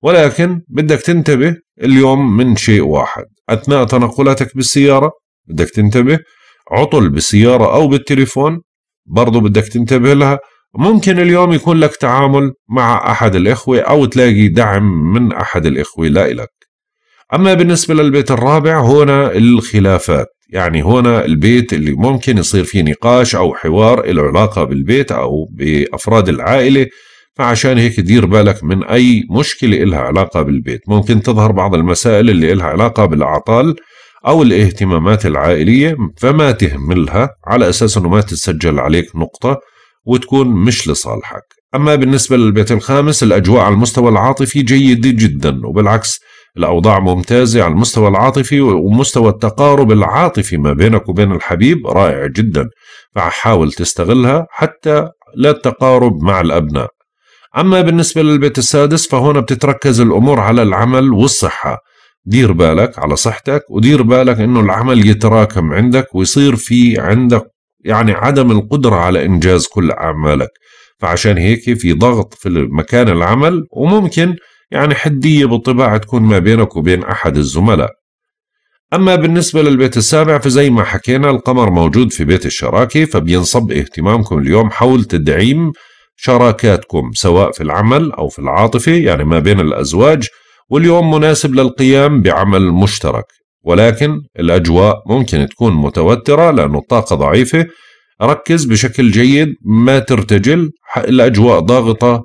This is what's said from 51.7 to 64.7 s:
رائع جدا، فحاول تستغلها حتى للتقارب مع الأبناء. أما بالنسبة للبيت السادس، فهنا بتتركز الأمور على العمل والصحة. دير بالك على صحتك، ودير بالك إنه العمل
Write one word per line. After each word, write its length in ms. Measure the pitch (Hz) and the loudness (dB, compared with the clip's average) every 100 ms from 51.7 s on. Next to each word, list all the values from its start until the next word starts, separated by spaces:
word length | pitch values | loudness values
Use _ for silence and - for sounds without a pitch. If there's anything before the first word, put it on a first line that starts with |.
| 165 120 | 0 -2
رائع 400 | - 95 69 69 | 0 0 -2 -4
جدا، 400 | 67 113 76 110 - _ - _ - | -2 -2 -2 -4 -10 _ -20 _ -6
فحاول 560 | 82 - - 101 78 | -6 -4 0 2 0
تستغلها 760 | - 87 - 87 123 123 147 165 | -2 -6 -4 -2 0 2 0 -4
حتى 560 | - 156 - 156 151 160 - _ - | -6 -6 -4 -2 -2 -2 -10 _ -2
للتقارب 840 | 139 147 131 123 131 127 123 85 | 0 0 -2 -2 2 2 2 0
مع 180 | 82 95 | -2 0
الأبناء. 480 | 85 78 76 73 60 - _ _ _ _ _ - | -2 -2 -4 -6 -8 -12 _ _ _ _ _ -2
أما 240 | 180 185 | 0 2
بالنسبة 400 | 165 165 165 160 | 2 0 0 0
للبيت 360 | 151 147 143 135 | 0 2 0 -2
السادس، 500 | 117 147 147 160 - | -2 0 0 0 -2
فهنا 320 | 131 139 143 | -2 0 0
بتتركز 640 | 120 127 139 139 143 117 | -2 -2 -2 -2 0 2
الأمور 380 | 117 90 127 135 | 2 2 2 2
على 220 | 101 120 | 2 2
العمل 520 | 107 95 117 131 135 | 0 0 0 0 2
والصحة. 640 | 107 131 - 85 - - - - _ _ _ - | 2 0 0 -4 -6 -8 -10 -12 _ _ _ -2
دير 260 | 113 120 | 0 2
بالك 480 | 82 85 80 123 - | 2 2 2 -2 -4
على 160 | 76 73 | -4 -4
صحتك، 460 | 120 107 - 139 - | -4 -6 -4 -6 -4
ودير 320 | - 113 147 | 0 2 2
بالك 380 | 117 127 127 113 | 2 2 2 0
إنه 200 | 110 123 | 0 2
العمل 500 | 104 | 0